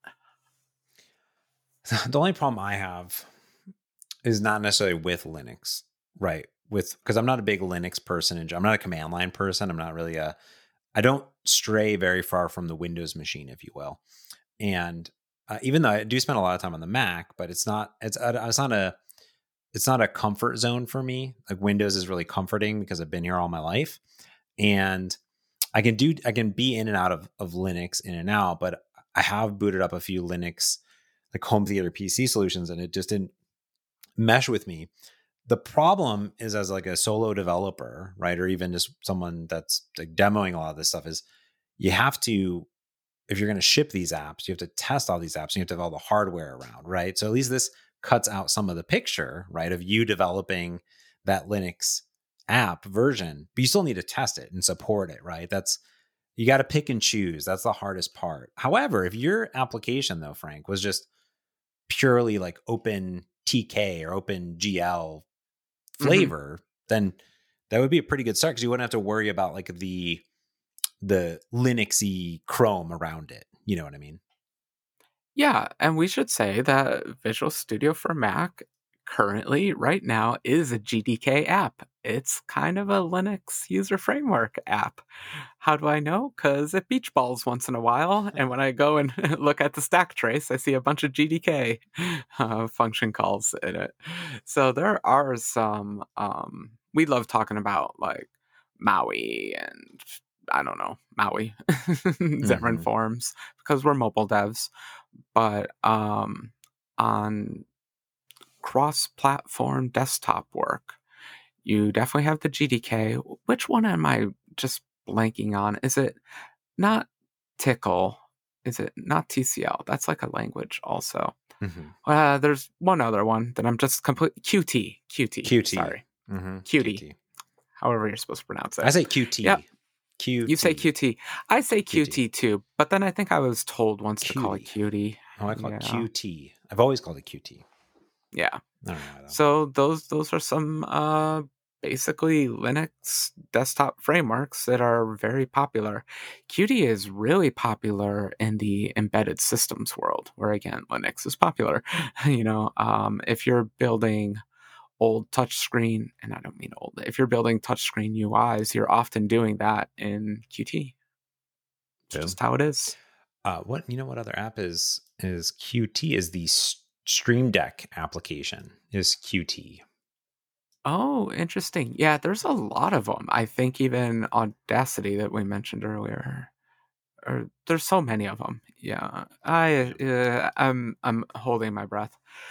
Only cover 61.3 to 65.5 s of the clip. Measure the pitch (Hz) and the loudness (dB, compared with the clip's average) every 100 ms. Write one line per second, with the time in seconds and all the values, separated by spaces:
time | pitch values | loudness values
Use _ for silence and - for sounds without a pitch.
61.3 | _ _ _ _ _ - - 135 123 117 | _ _ _ _ _ -8 2 4 4 4
62.3 | 104 90 - - 113 113 101 92 90 - | 0 -4 -8 -6 -4 -2 -4 -6 -10 -12
63.3 | _ - 123 104 104 101 85 80 95 92 | _ -2 0 0 0 -2 -2 -6 -6 -4
64.3 | 95 87 85 101 92 87 87 80 78 - | -6 -8 -4 -2 0 0 -2 -4 -12 -20
65.3 | _ _ | _ _